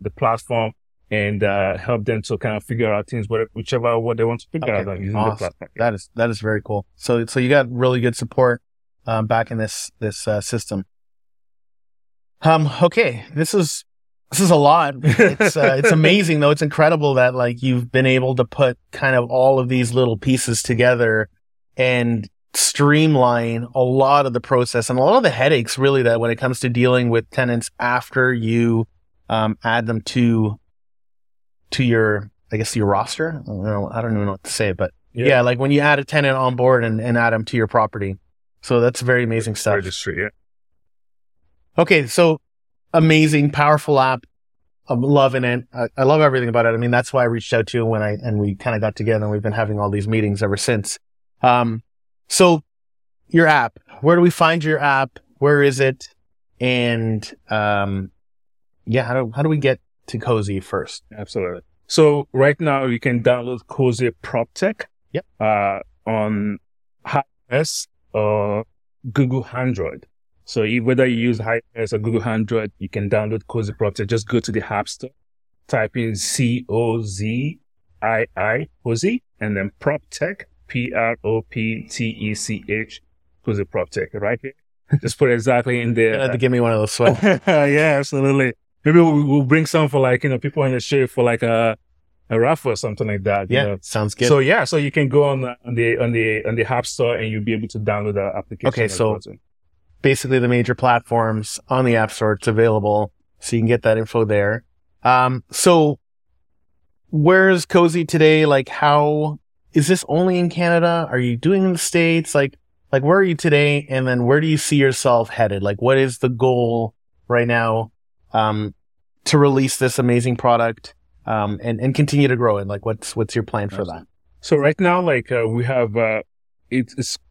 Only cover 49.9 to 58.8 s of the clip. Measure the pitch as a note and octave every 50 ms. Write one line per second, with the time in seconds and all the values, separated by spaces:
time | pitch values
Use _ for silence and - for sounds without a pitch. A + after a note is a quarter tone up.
49.9 | G2+ G#2 G2 A2 A2+ A2 G#2+ G#2 G2+ G2 G#2+ G2 G2+ G2 - C3 A#2 G#2 F#2+ -
50.9 | - - _ _ _ _ _ _ _ - - B2+ B2 B2 A#2+ A#2 A2+ A#2 - _
51.9 | _ _ _ _ _ _ _ - - - F#3 F3+ E3+ D#3 - _ _ _ _ _
52.9 | _ _ _ _ _ _ _ _ - E3 E3 D#3 D3+ C#3 A#2 A2+ - - _ -
53.9 | - - C3+ D#3 F3 F3 F3 F3+ - - E3+ D#3+ E3 E3+ D3 D#3 D#3 C#3 C#3+ C#3+
54.9 | C#3 C3+ C3+ B2 _ - _ _ _ - C#3 C#3+ D3 C#3+ C#3+ C#3+ B2+ C3+ C3+ C3+
55.9 | C3+ - - - _ _ _ _ _ _ _ _ _ - B2 B2+ B2+ B2 A#2+ A#2+
56.9 | A#2 A2+ A2+ A2+ A2 G#2+ - - - _ _ - G#2+ G#2+ G#2 G#2 G#2 G2+ G2+ G2+
57.9 | G2 G2 F#2+ F#2 _ _ _ _ _ _ _ _ _ _ _ _ _ _